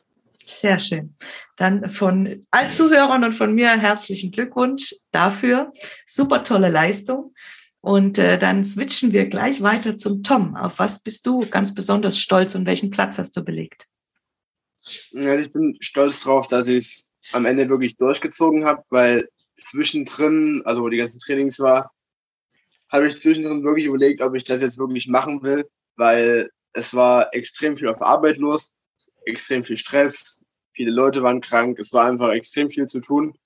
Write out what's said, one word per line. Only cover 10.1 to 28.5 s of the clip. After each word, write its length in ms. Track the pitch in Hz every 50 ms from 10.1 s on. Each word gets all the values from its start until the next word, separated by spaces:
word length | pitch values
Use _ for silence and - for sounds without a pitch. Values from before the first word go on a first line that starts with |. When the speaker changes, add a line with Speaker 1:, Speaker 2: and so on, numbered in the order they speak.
| 202 196 196
Speaker 1:
Tom. 320 | - 277 240 185 156 -
Auf 240 | - - 185 - -
was 240 | 190 208 208 - -
bist 220 | 220 214 - - 247
du 200 | 254 254 233 -
ganz 260 | - 196 196 196 196
besonders 460 | - 185 - 202 208 214 190 180 -
stolz 360 | - - 190 185 185 185 -
und 100 | 190 185
welchen 240 | 185 185 180 - 196
Platz 300 | 196 - 196 196 - -
hast 180 | 180 - - 175
du 60 | -
belegt? 420 | 160 - 160 160 160 - _ - - _ _ _ _ _ _ _ _ _ _ _ _ _ _ _ _ _ _ _ - - - - - -
Speaker 2:
Also 160 | 131 143 139
ich 220 | 143 143 151 143
bin 260 | - 151 160 151 - -
stolz 440 | - - - 139 143 139 139 - -
drauf, 240 | 135 135 135 131 -
dass 200 | 127 123 123 123
ich's 420 | 123 123 120 - - - - - _ _ _ -
am 140 | - 123 120
Ende 240 | 117 127 139 131 127
wirklich 280 | 135 131 131 117 - -
durchgezogen 680 | 127 131 151 - - 156 - - 165 160 156 156 156
hab, 180 | 151 147 147 - -
weil 400 | 127 127 123 120 120 117 - - _ _ _ _ _
zwischendrin, 1080 | - - - - 139 151 - - 151 139 - - - 151 151 156 156 156 151 151 139 -
also 160 | - 117 120
wo 80 | 120 117
die 80 | 113 117
ganzen 220 | 120 120 117 123
Trainings 400 | - - 143 139 139 139 131 -
war, 320 | 139 131 131 131 135 - _ _ _ _ _ _ _ _ _ _ _ _ _ _ _ _ _ _ _ _
hab 140 | - 143 147
ich 160 | 151 143 -
zwischendrin 440 | - 160 160 156 156 156 151 147 143
wirklich 220 | 147 151 156 151
überlegt, 360 | 143 135 131 139 143 143 - 131
ob 100 | 127 131
ich 120 | 127 123
das 160 | - 127 127
jetzt 180 | 135 127 120 120
wirklich 280 | 135 127 127 123 - 131
machen 360 | 123 165 - 151 147 139 131
will, 240 | 139 139 147 147 - _ _ _ _ _
weil 540 | - 120 117 117 117 117 117 120 117 101 - - _ _ _ _
es 220 | 120 117 - -
war 380 | 123 123 123 123 123 110 - -
extrem 420 | 120 113 - - - 151 151 147 -
viel 100 | 156 110
auf 140 | 113 -
Arbeit 360 | - - 135 147 156 156 151 135
los, 360 | 143 147